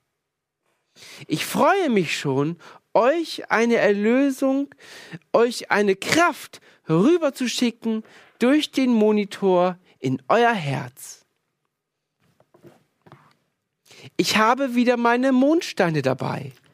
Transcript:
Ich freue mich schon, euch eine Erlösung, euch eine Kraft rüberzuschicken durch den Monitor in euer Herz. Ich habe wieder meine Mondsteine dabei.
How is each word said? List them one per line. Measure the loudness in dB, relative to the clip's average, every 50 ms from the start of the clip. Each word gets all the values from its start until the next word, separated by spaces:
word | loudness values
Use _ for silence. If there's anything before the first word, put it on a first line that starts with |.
| _ _ _ _ _ _ _ _ _ _ _ _ _ _ _ _ _ _ _ -20 -20 -20 -20 -16 -10
Ich | -8 -6 -6 -6
freue | -4 -2 0 2 2 2 2 0 0
mich | 0 0 0 -2 -4 -6
schon, | -4 -4 -2 -2 -2 -4 -6 -10 -14 -20 -20 -20 _ _ 0
euch | 2 2 2 0 -2 -4 -8 -10 -12 -6 -4
eine | -2 0 2 2 2
Erlösung, | 2 2 2 2 2 2 2 2 2 2 0 -2 -2 -2 -2 -2 -2 -4 -8 -12 _ -20 -20 -20 -20 -20 -20 -20 -20 _ _
euch | 0 0 0 0 -2 -6 -6 -2
eine | 0 0 2 0 0
Kraft | -2 -2 0 2 2 2 2 0 -4 -14 -20 -20 -20 _ _ _ _ _ -2
rüberzuschicken | 0 2 2 2 2 2 0 -2 -4 -4 -6 -4 -4 -2 -2 -4 -4 _ -6 -6 -4 -6 -8 -12 -20 -20 -20 _ _ 0
durch | 2 2 2 2 0 -2
den | -2 -2 0 2
Monitor | 4 4 4 4 2 2 -2 -4 -6 -2 0 2 2 4 2 0 -2 -6 _ _ _ -8
in | -4 -4 -4 -4 _
euer | 0 2 2 4 2
Herz. | 0 0 -4 -4 -6 -6 -8 -10 -16 -20 -20 -20 -20 -20 _ _ _ _ _ _ _ _ _ _ _ _ _ _ _ _ _ _ _ _ _ _ _ _ _ _ _ _ -20 -20 _ _ _ _ _ _ _ -20 -20 -20 _ _ _ _ _ _ _ _ _ _ _ _ _ -20 -20 -20 -20 -12 _
Ich | -6 -4 -2 0
habe | 2 2 2 2 0 -2 -2 0
wieder | 0 2 2 2
meine | 2 2 2 2 2 2 2
Mondsteine | 2 2 4 2 2 0 -2 -4 -2 0 0 0 0 0
dabei. | 0 -2 -2 -2 -4 -8 -8 -8 -10 -14 -18 _ _ _